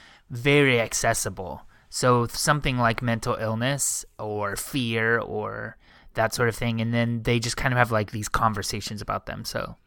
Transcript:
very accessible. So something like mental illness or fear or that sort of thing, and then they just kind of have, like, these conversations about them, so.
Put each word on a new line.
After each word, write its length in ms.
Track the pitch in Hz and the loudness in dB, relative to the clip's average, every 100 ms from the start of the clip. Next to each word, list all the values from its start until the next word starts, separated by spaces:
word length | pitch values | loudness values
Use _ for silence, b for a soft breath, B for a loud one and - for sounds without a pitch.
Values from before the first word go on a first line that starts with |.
| B B B | B B B
very 500 | 123 135 147 139 120 | -2 4 6 6 4
accessible. 840 | 110 - 120 113 104 95 90 67 - b b | 2 0 0 0 -2 -6 -10 -12 -16 b b
So 380 | - 127 123 117 | 0 4 4 2
something 500 | - - 147 143 127 | 0 0 2 2 2
like 240 | 117 117 | 2 2
mental 340 | 123 113 123 110 | 0 0 0 -2
illness 680 | 110 113 127 139 - - - - | -2 0 0 0 -2 -4 -8 -10
or 380 | 107 104 - 98 | -6 -4 -4 -4
fear 640 | - 147 117 113 113 117 | -4 -2 0 0 2 0
or 580 | 104 107 107 110 113 - b b b | -2 -6 -6 -8 -10 -14 b b b
that 200 | - 113 | -2 0
sort 140 | - 120 | 2 0
of 80 | 110 | 0
thing, 240 | 120 113 | -2 0
and 140 | 113 | 0
then 300 | 117 117 117 | 0 0 0
they 160 | 117 120 | 2 2
just 180 | 117 - | 0 -2
kind 160 | 131 | 0
of 40 | 123 | 2
have, 140 | 117 | 2
like, 200 | 110 107 | 2 -2
these 180 | 107 107 | -4 -4
conversations 720 | - 113 104 - 107 - 104 | 0 0 0 -4 -6 -6 -8
about 240 | 104 101 - | -6 -6 -6
them, 180 | - | -10
so. 340 | 120 117 - - | -8 -6 -8 -10